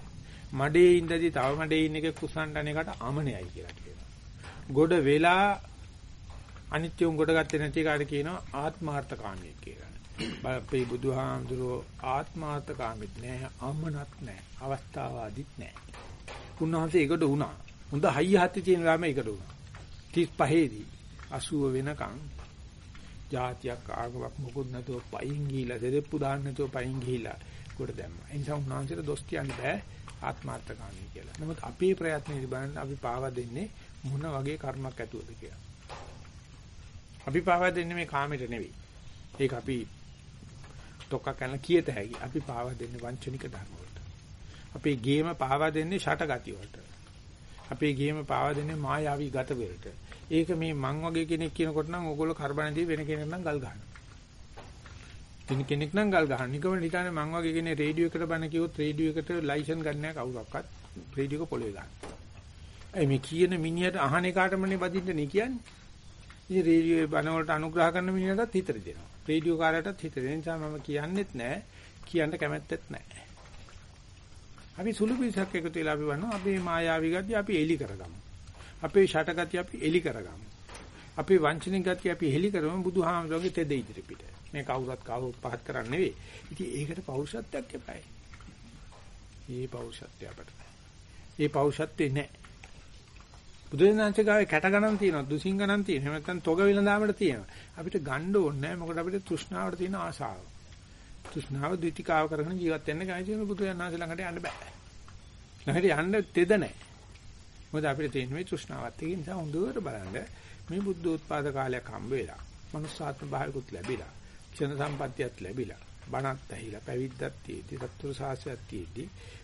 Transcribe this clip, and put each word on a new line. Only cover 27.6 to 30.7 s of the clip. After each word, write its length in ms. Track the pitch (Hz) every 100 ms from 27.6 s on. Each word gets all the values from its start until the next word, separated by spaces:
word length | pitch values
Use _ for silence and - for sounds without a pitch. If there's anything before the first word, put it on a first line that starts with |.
| -
ගොඩ 200 | - 127
දැම්මා. 340 | 113 87 85 -
ඒ 100 | 147
නිසා 200 | 139 147
උන්වහන්සේට 480 | 135 135 135 170 151
දොස් 180 | 143
කියන්න 280 | 143 160 139
බෑ. 240 | 120 127 196 - - - -
ආත්මාර්ථකාමී 840 | 135 135 139 120 -